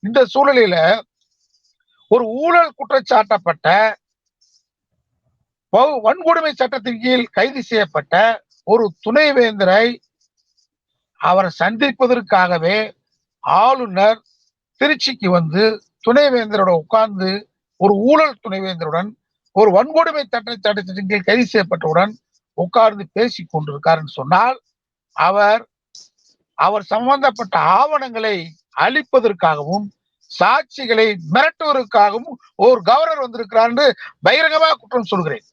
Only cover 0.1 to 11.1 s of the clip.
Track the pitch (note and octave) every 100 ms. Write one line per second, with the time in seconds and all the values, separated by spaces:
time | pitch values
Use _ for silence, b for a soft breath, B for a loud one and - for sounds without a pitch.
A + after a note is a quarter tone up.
0.1 | A#3+ B3 C4 C#4+ C4 A3 F3+ D#3+ A3 -
1.1 | _ _ _ _ _ _ _ _ _ _
2.1 | A#3 A3+ A#3+ D#4+ F4 E4 - C4 C4+ G#3
3.1 | B3 G#3+ G#3 - D#3+ D#3 F#3+ A3 G3+ _
4.1 | _ _ _ _ _ _ _ _ _ _
5.1 | _ _ _ _ _ _ G3+ C#4 C#4 A3
6.1 | E4 E4 E4+ D#4 C#4 B3+ C4+ G#3+ A3+ A#3+
7.1 | B3+ A#3+ - A#3 C4+ - A3+ G3+ - D3
8.1 | F3 A3+ A3 _ _ - A3+ G#3+ D#3+ G#3+
9.1 | B3 D4+ C4+ A#3 G#3 F#3+ G3 A#3 A#3+ _
10.1 | _ _ _ _ _ _ _ _ _ _